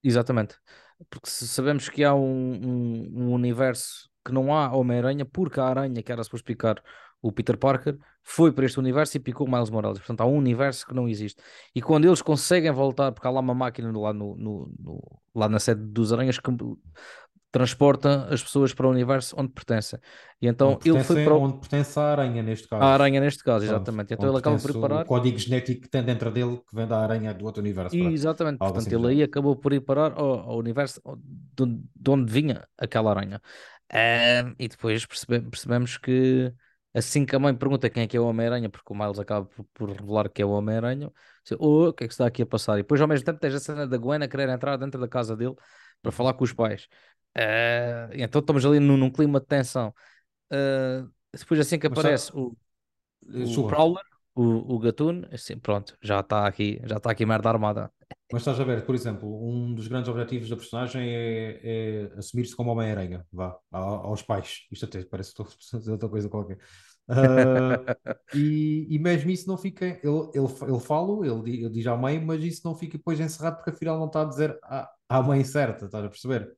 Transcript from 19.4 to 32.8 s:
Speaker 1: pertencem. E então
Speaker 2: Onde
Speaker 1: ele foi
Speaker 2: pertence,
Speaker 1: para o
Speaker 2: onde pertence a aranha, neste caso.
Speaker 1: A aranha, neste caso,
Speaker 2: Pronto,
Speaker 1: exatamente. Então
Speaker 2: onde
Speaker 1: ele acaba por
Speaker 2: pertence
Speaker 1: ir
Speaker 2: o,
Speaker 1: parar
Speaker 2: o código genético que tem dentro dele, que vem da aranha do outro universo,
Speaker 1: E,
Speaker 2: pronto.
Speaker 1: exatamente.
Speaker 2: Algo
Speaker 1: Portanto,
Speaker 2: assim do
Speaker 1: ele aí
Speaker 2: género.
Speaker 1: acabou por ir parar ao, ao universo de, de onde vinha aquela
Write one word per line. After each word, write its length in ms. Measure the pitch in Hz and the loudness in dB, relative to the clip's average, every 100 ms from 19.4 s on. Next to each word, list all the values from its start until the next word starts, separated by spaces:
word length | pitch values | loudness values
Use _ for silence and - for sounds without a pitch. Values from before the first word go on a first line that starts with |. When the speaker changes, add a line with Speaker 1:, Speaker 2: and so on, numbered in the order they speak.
| 131 | -6
Speaker 1:
pertencem. 460 | - - 113 107 120 - - - _ | -8 -4 -2 -2 -12 -16 -20 -20 _
E 60 | 120 | 0
então 220 | 120 135 | 4 4
Speaker 2:
Onde 80 | - 165 | 4 4
Speaker 1:
ele 140 | 160 | 4
foi 180 | 127 165 | 6 4
Speaker 2:
pertence, 20 | |
Speaker 1:
para 160 | 151 151 | 6 6
o 80 | |
Speaker 2:
onde 160 | 139 135 | 4 0
pertence 400 | - 143 143 - | -2 0 0 0
a 40 | 147 | 2
aranha, 300 | 147 131 117 | 2 0 -2
neste 260 | 110 110 - | -2 -4 -4
caso. 180 | 110 135 | 4 6
Speaker 1:
A 80 | |
aranha, 260 | 135 139 135 | 8 6 6
neste 220 | 143 139 | 2 0
caso, 220 | - 113 107 | 2 2 2
Speaker 2:
Pronto, 0 | |
Speaker 1:
exatamente. 480 | 107 98 110 104 | 0 -2 -6 -6
Então 160 | 113 117 | 0 2
Speaker 2:
onde 20 | |
Speaker 1:
ele 60 | 135 | 2
acaba 200 | 151 147 | 2 0
por 100 | - | 0
Speaker 2:
pertence 20 | |
Speaker 1:
ir 60 | 120 | -2
Speaker 2:
o, 60 | |
Speaker 1:
parar 200 | 139 151 | 0 0
Speaker 2:
o 20 | 165 | 2
código 320 | 123 123 107 | 2 2 0
genético 420 | 110 127 123 123 | 0 0 0 -6
que 60 | - | -2
tem 140 | 135 | -2
dentro 280 | 123 117 117 | 0 -2 -2
dele, 260 | 113 123 123 _ | -2 -2 -4 _
que 80 | 107 | -8
vem 120 | 113 | -2
da 120 | 110 | 0
aranha 320 | 110 113 107 | 0 -2 -4
do 120 | 92 104 | -6 -10
outro 160 | 107 | -6
universo, 360 | 104 92 90 170 | -4 -4 -4 0
Speaker 1:
E, 0 | |
Speaker 2:
pronto. 220 | 175 160 | 0 0
Speaker 1:
exatamente. 400 | 151 160 160 139 | -2 -2 -2 0
Speaker 2:
Algo 180 | 95 95 | -2 -2
Speaker 1:
Portanto, 140 | 107 | 0
Speaker 2:
assim 20 | |
do 60 | 113 | 0
Speaker 1:
ele 80 | 120 | 2
aí 160 | 139 | 4
Speaker 2:
género. 0 | |
Speaker 1:
acabou 320 | 147 143 143 139 | 2 2 0 2
por 160 | 143 | 2
ir 80 | 139 | 0
parar 320 | 139 139 156 | 0 0 0
ao, 260 | - 143 123 120 | 0 -2 -2 -4
ao 60 | 117 | -6
universo 420 | 117 117 139 - - 139 135 135 - - | -4 -2 -4 -6 -16 -18 -16 -18 -16 0
de, 100 | 127 117 - - | 0 0 -8 -2
de 140 | 135 | 4
onde 200 | 139 120 | 4 4
vinha 360 | 117 151 - - | 2 0 -4 -8
aquela 340 | - | -8